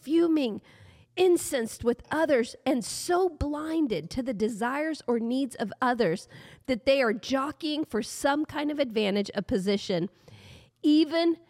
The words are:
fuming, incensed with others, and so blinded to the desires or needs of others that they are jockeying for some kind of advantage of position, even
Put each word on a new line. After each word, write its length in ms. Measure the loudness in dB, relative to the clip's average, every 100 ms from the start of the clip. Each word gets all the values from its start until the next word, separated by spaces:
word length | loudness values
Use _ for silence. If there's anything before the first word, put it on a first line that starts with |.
fuming, 600 | -2 2 4 2 0 -4 -12 -20 -20 -20 _ 2
incensed 680 | 4 4 2 -4 -4 -2
with 180 | -2 -2 -2
others, 440 | 0 2 2 2 -2 -2
and 180 | 0
so 440 | -2 -6 0 2 2
blinded 840 | 0 -4 -4 -4 0 0 -2 -6
to 120 | -6
the 120 | -6
desires 680 | -2 -2 -2 -4 -2 -4 -4 -2
or 120 | -2
needs 360 | -2 -2 -4 -4
of 160 | -8 -2
others 480 | 0 2 2 0 -6 -20 -20 -12 -4
that 180 | 0
they 160 | 4 4
are 120 | 4
jockeying 680 | 0 -2 -2 -2 -6 -4 -4
for 180 | -4 -4
some 420 | -6 -2 0 0
kind 260 | -2 -4 -4
of 80 | -2
advantage 520 | -2 0 0 0 -2
of 160 | -4 -2
position, 640 | -2 0 -2 0 -2 -2 -6 -20 -20 -20 -20 -20 _
even 560 | 4 4 4 4 2 0 _